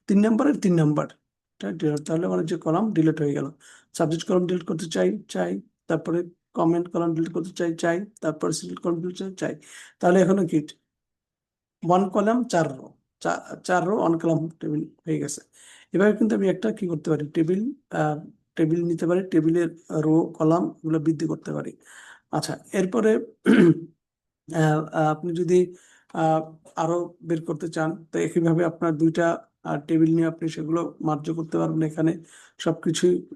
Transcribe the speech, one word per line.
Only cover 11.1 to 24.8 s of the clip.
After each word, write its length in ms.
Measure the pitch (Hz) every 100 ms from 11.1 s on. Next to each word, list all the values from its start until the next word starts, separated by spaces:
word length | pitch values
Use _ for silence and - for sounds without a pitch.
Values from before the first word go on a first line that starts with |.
| _ _ _ _ _ _ _
ওয়ান 260 | 170 180 196
কলাম 360 | 208 208 247
চার 220 | 233 170 151 131
রো, 100 | - _ _ _
চা-, 360 | 170 170 - -
চার 180 | - 180 170
রো 80 | 226
ওয়ান 200 | 165 165
কলাম 300 | 165 151 160
টেবিল 340 | - 160 151 156 _ 160
হয়ে 120 | 151
গেছে। 220 | 143 - - _ - - _
এভাবে 200 | 175 208 208
কিন্তু 160 | 220 214
আমি 120 | 190
একটা 240 | 180 220
কি 140 | - 180
করতে 240 | 156 165
পারি, 160 | 147 147
টেবিল, 460 | 170 160 190 240 - -
আহ, 280 | 165 151 151 - - _ -
টেবিল 240 | 160 170
নিতে 220 | 170 165 170
পারি, 140 | 180 185
টেবিলের 380 | 165 160 170 165 - -
রো 360 | 165 156 160 -
কলাম 380 | - 160 170 -
এগুলো 280 | - 160 160
বৃদ্ধি 280 | 151 151 160
করতে 260 | 160 -
পারি। 200 | 76 143 - - - - - _
আচ্ছা, 280 | 151 151 - -
এরপরে, 400 | 208 190 233 214 240 - -
<clears throat> 480 | - - 170 - - _ _ _ _ _ -
আহ, 300 | 160 156 151